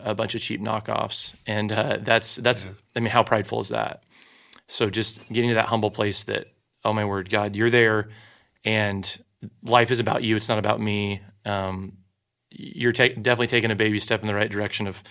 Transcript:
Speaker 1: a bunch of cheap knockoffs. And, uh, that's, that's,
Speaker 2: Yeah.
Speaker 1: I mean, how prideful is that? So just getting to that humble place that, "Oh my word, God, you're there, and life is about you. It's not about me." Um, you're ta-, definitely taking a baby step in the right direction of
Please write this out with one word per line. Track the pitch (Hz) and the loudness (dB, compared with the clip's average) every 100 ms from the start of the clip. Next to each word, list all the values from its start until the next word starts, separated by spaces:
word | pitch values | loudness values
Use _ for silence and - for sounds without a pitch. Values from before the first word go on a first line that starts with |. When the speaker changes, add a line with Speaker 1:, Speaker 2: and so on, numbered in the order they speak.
Speaker 1:
a | 113 | -4
bunch | 107 113 117 | -4 -4 -4
of | |
cheap | - 113 | -4 -4
knockoffs. | 107 110 110 110 110 - - - - | -4 -4 -4 -4 -2 -4 -6 -8 -4
And, | 107 107 | -2 -2
uh, | 107 123 104 | -2 -2 -2
that's, | 107 117 - - | 2 2 2 0
that's, | 120 117 95 | 0 0 -2
Speaker 2:
Yeah. | 95 _ 117 | -10 _ -4
Speaker 1:
I | |
mean, | 117 | 2
how | 117 | 4
prideful | 113 110 98 113 | 4 2 0 -4
is | 101 | -2
that? | 117 - - _ - - - - - - | -2 -4 -6 _ -20 -20 -20 -20 -20 -8
So | - 110 | -2 0
just | 107 110 - - | 0 -2 -4 -4
getting | 113 120 | 0 2
to | 110 | 2
that | 110 | 2
humble | 113 107 | 2 2
place | 107 104 95 - | 0 -2 -2 -2
that, | 104 - _ _ _ 107 | -4 -6 _ _ _ -2
"Oh | |
my | 107 | 0
word, | 104 98 92 | 0 -2 0
God, | 104 104 101 | 0 0 2
you're | 117 | 4
there, | 120 113 107 107 110 - - _ _ | 6 6 4 -2 -10 -20 -20 _ _
and | 113 110 104 98 - - _ _ - - | -2 0 0 -2 -4 -8 _ _ -18 -12
life | - 120 117 | 2 4 6
is | 120 | 2
about | 110 120 | 2 0
you. | 113 107 | 0 0
It's | - | 2
not | 110 | 0
about | 104 113 | 0 -2
me." | 107 104 101 98 - _ | -2 -2 -2 -4 -10 _
Um, | 107 101 95 95 95 95 _ _ _ _ _ | -6 -4 -4 -6 -10 -16 _ _ _ _ _
you're | - - - 120 | -18 -14 -2 0
ta-, | 120 123 | 4 2
definitely | - 113 117 120 | 2 0 2 2
taking | 120 113 | 2 2
a | 104 | 2
baby | 107 104 | 2 0
step | - 110 | 0 -2
in | 107 | 0
the | 101 | -2
right | 110 | -2
direction | 101 104 - 101 | -2 -4 -4 -6
of | - - | -8 -14